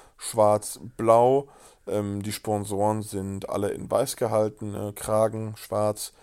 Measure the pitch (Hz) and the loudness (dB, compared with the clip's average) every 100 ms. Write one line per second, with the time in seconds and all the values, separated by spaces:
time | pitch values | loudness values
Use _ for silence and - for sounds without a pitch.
0 | - _ - 113 104 104 - - 101 - | -20 _ -6 4 6 6 0 -12 -14 -2
1 | 113 113 123 135 139 - - _ - 104 | 6 8 8 4 0 -14 -20 _ -6 -4
2 | 101 101 101 104 - 104 101 98 104 107 | -2 -4 -6 -8 -4 -4 -2 0 0 0
3 | 104 101 98 98 - 101 101 - 95 104 | -4 -6 -6 -8 -6 -4 -2 -4 -2 -2
4 | 139 - 113 110 110 - 104 101 104 104 | -2 -2 -2 0 0 -4 -10 -8 -8 -8
5 | - 107 110 110 110 107 - 104 107 104 | -2 2 2 0 -8 -12 -6 -2 -2 -2
6 | - - | -10 -16